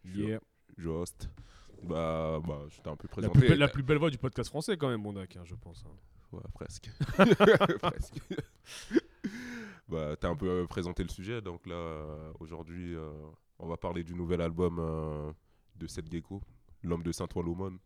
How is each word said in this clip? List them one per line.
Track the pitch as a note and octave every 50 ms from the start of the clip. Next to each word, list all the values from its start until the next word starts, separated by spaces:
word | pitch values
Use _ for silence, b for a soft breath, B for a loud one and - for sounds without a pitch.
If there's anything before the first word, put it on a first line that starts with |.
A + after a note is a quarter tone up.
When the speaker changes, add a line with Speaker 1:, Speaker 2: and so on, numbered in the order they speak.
| -
Speaker 1:
je, | F#2 F#2 G2+
Speaker 2:
Yeah. | G#2 G#2+ A2 A2 - _ _ _ _ _ -
Speaker 1:
je | - E2 E2
host. | D#2+ E2 F2 - - - - - - B B B B B B B B - -
Bah, | E2+ E2 D#2+ E2 D#2+ D#2+ D#2+ D#2+ D#2 D#2+ D#2 D#2+
bah, | E2+ D2 C#2+ D2 D2+
je | - -
t'ai | - E2+
un | D#2
peu | - - -
Speaker 2:
La |
Speaker 1:
présenté. | - - - A2 - C3+
Speaker 2:
plus | C3 B2
belle, | - C#3
la | C#3+ C#3
plus | - C#3
belle | C3+ B2+ D3+ D3
voix | D#3+ E3
du | C3+ A#2
podcast | - B2+ - - A2+ -
français, | - D3 D#3 - G3+
quand | D#3 D3 C3
même, | B2 G#2+
Bondak, | G#2 G#2 G2+ G2 F#2+ F2+ -
hein, | F2+ F2
je | E2+ F2
pense, | - - F2 E2 - -
hein. | D#2 C#2+ - - - - - - -
Speaker 1:
Ouais, | - - - - -
presque. | - - - - - - A2 - - C#3+ -
<laughs> | - - F#3+ A#3 G3 - G#3 G3 G#3 - D4+ - E3 -
Presque. | - F3 - - - - - - - - F#3+ - - - - _ B B B B B B G#3+ - - - - - B F#3+ G#3 A#3+ B3 B3 A#3+ A#3 A3 G#3 F#3+ F3 B -
Bah, | E2+ D#2+ D#2 D2+ D#2 -
t'as | - F2+
un | E2+
peu, | D2 F#2 F#2
euh, | F2+ F2+ F2
présenté | E2 - G#2 F2 F2 F2 -
le | F#2 E2
sujet, | - - F2+ G2+ A#2+ A#2
donc | G#2 F#2 E2+ F2 -
là, | F2+ E2+
euh, | F2 E2+ E2 D#2+ D#2 D#2 D2+ D2+ D2+ D#2 D#2 D#2+ -
aujourd'hui, | D#2+ D#2 E2 D#2+ E2 E2 E2+ F2+ F2 F2 E2+
euh, | D#2+ D#2 D#2 D2+ D2+ D2+ D#2 D#2+ _ _ _ _ -
on | E2+ E2
va | E2
parler | - - F2+ E2+ F2
du | E2+ E2 F2
nouvel | F2 F2 E2+ F2+ E2+
album, | E2+ E2 E2 E2+ F2+ F2 E2+ E2+
euh, | E2 D#2+ D#2+ D#2+ D#2 D#2 D2+ D2+ D2+ D2+ D#2 _ _ _ _ _ _ _ _
de | G2 E2+
Seth | D#2 - F#2 D#2+ D#2+
Gecko, | E2+ E2+ - - G2 G2+ - - - - _ - - -
L'Homme | - E2+ E2+ E2+
de | E2 E2+
Saint-Ouen-l'Aumône. | E2 - F#2 E2+ - F#2 E2+ E2+ E2+ F2+ G2 F#2+ F#2 F#2+ _